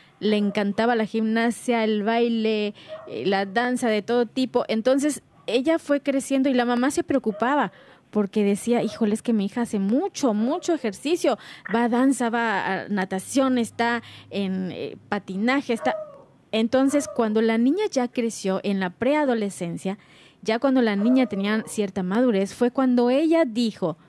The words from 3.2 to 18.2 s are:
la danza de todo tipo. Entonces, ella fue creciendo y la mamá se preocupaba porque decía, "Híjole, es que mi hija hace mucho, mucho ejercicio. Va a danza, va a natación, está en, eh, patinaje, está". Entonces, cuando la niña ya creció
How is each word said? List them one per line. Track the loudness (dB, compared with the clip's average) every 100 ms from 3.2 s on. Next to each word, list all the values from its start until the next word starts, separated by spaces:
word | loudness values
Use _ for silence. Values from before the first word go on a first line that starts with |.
| -2
la | 0 0
danza | -2 -2 0 0
de | 0
todo | 0 -2 0
tipo. | -2 -2 -2 -2
Entonces, | 0 2 2 2 -2 -12 _ -2
ella | 0 2 0
fue | 0 -2
creciendo | 0 -2 0 0 2
y |
la | 2
mamá | 2 2 0
se | 0
preocupaba | 0 0 0 -2 0 2 0 -6 -20 -20 _
porque | -2 -2 0
decía, | 0 0 0 0
"Híjole, | 0 0 0
es | 0
que | 0
mi | 0 0
hija | -4
hace | -4 -2
mucho, | 0 0 0 -2 0
mucho | 0 0 -2 -2
ejercicio. | -2 -2 -6 -4 0 0 0 -6 -18 -4
Va | 0
a | 2
danza, | 2 2 2 0
va | 0 0 -2 -2 -4
a | -2
natación, | -2 -2 -4 -2 0 2 0
está | -2 -2 -2 -2 -6 -20 -10
en, | -6 -4 -4 -6
eh, | -6 -10 -12 -6
patinaje, | -6 -6 -2 0 0 0
está". | -2 -2 -4 -8 -18 -20 _ _
Entonces, | -2 2 2 4 2 -2
cuando | -2 0 2
la | 2 2
niña | 2 2 0
ya | -2 -2
creció | -2